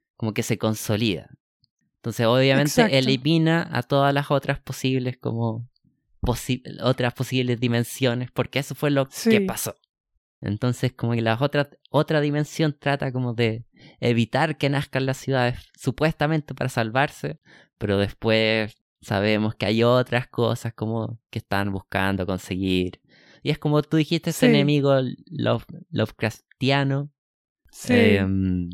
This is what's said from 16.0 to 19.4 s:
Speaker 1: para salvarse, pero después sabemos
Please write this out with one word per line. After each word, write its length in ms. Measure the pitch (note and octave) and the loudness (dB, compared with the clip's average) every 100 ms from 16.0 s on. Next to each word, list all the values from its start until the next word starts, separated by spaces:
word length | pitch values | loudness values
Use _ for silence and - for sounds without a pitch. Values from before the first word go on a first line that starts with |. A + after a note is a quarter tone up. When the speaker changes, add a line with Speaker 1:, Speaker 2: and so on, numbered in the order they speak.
| D#3 - D3 D#3+ - | 0 0 0 -2 -4
Speaker 1:
para 160 | C3 C3+ | -6 -6
salvarse, 720 | - A2 B2 D3 - D3 D#3+ _ - _ - | -2 -2 0 -2 -4 -10 -10 _ -20 _ -8
pero 180 | G#2 G2 | -2 0
después 800 | G2+ - A2+ A2 A2 A2 G#2+ - _ _ | 0 -2 0 2 2 0 -2 -8 _ _
sabemos 540 | - G2 G#2 G#2+ | -4 0 2 2